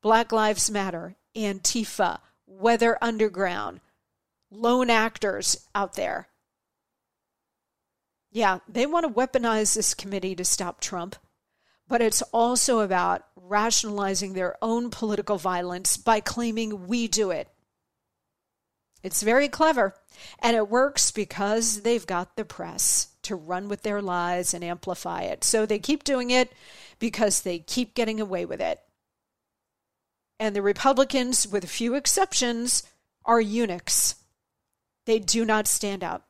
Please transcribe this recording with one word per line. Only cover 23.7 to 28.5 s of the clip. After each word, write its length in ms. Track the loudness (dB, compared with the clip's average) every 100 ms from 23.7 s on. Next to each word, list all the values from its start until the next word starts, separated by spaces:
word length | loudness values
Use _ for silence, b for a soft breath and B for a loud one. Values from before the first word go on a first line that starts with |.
| -6
their 180 | -4 -2
lies 520 | -2 -2 0 -2 -2
and 100 | -4
amplify 580 | -6 -8 -6 -8 -6 -6
it. 220 | -6 -2 0
So 200 | 2 2
they 140 | -2
keep 240 | 0 -2
doing 260 | 0 -2 2
it 220 | 2 2 B B B B B
because 420 | -6 0 2 2
they 180 | -2 -8
keep 340 | -6 -4 -4
getting 260 | -2 -2 -2
away 260 | -4 -4
with 140 | -6